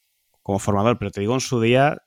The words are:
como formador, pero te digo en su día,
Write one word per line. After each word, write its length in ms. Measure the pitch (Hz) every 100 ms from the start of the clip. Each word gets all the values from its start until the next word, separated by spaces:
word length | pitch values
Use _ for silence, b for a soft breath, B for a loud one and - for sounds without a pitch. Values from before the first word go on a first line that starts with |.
| _ _ _ _
como 160 | - 98
formador, 400 | - 101 110 117
pero 120 | 101
te 100 | 101
digo 140 | 101
en 60 | 131
su 200 | - 120
día, 420 | 113 123 143 -